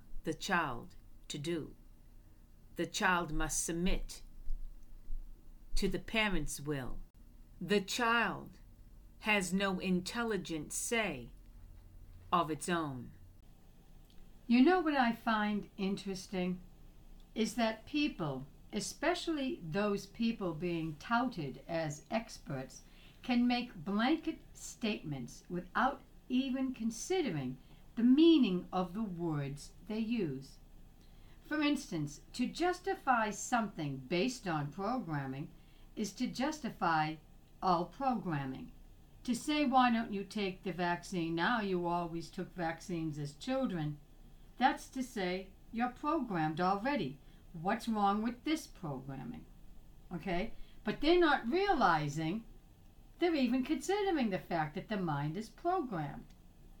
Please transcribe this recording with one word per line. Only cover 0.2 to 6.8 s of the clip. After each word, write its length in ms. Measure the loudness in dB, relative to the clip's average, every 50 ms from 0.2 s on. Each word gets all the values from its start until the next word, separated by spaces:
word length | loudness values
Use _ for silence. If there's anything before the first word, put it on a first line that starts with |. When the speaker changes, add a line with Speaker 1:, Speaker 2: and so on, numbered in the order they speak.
| -4
Speaker 1:
the 100 | -4 -4
child 600 | -4 -2 0 0 2 2 0 -4 -6 -8 -12 -16 -18 -20 -20 -20 -18 -14 -10
to 100 | -8 -6
do. 320 | -4 -2 -2 -4 -4 -8 -12 -18 -20 -20 -20 -20 -20 -20 -20 -20 -20 -20 -20 -20 -20 -20 -20 -20 -20 -12 -6
The 100 | -4 -4
child 460 | -4 0 2 4 6 6 6 4 2
must 320 | 0 0 0 0 0 -2 -2
submit 580 | -2 0 2 4 4 4 2 0 -4 -8 -12 -14 -14 -12 -4 0 0 0 0 0 -8 -10 -12 -14 -14 -14 -10 -4 -2 -2 -2 -4 -8 -14 -16 -16 -18 -18 -14 -4 2 4
to 120 | 4 4 4
the 100 | 0 0
parents' 640 | -2 0 0 2 2 4 4 2 2 0 -4 -4
will. 380 | -4 -4 -2 -2